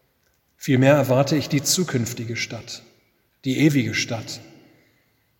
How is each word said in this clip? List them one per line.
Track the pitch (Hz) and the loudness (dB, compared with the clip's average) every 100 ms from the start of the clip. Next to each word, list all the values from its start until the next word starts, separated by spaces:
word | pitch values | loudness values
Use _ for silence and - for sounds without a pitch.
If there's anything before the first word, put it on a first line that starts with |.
| _ _ _ _ _ _ | _ _ _ _ _ _
Vielmehr | - 127 131 | 0 4 6
erwarte | 147 127 127 139 | 6 4 2 2
ich | 151 - | 0 0
die | 143 | -2
zukünftige | - - 180 131 113 - 113 113 | 0 -2 -2 -2 -4 -6 -8 -8
Stadt, | - 113 107 - - _ _ _ _ _ | -8 -10 -14 -16 -18 _ _ _ _ _
die | 131 127 | -4 2
ewige | 151 143 110 | 2 2 0
Stadt. | 104 - 113 - - - - _ _ _ _ _ _ _ _ | -4 -6 -8 -10 -16 -18 -20 _ _ _ _ _ _ _ _